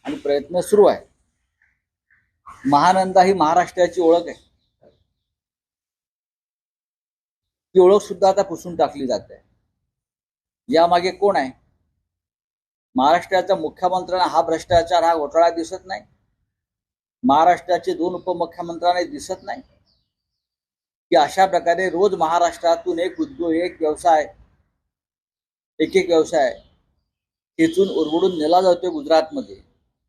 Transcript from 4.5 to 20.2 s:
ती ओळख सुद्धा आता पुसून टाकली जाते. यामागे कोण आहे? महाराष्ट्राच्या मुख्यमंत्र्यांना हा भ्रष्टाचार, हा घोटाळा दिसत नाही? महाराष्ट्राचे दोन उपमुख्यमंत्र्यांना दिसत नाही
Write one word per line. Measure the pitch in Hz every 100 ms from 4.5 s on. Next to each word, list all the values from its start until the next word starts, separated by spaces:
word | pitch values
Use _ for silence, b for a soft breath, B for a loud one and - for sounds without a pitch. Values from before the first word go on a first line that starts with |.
| _ _ _ _ _ _ _ _ _ _ _ _ _ _ _ _ _ _ _ _ _ _ _ _ _ _ _ _ _ _ _ _
ती | 185
ओळख | 180 202
सुद्धा | - 196 190
आता | 190
पुसून | - 160 180 165
टाकली | 143 143 131
जाते. | 104 - - _ _ _ _ _ _ _ _ _ _ _ _ -
यामागे | 151 170 175 180
कोण | 180 202 170
आहे? | 131 - _ _ _ _ _ _ _ _ _ _ _ _ _
महाराष्ट्राच्या | 127 139 175 - 185 180 185
मुख्यमंत्र्यांना | 151 - 180 185 170 180 170
हा | 151
भ्रष्टाचार, | 170 165 - 175 165 175
हा | 165 165
घोटाळा | 143 165 170
दिसत | 165 160 185
नाही? | 185 208 - _ _ _ _ _ _ _ _ _ _ _ 127
महाराष्ट्राचे | 143 170 170 - 170 180
दोन | 151 175
उपमुख्यमंत्र्यांना | 180 180 175 170 - 170 165 175 180 165
दिसत | 143 - 185
नाही | 196 240 - _ _ _ _ _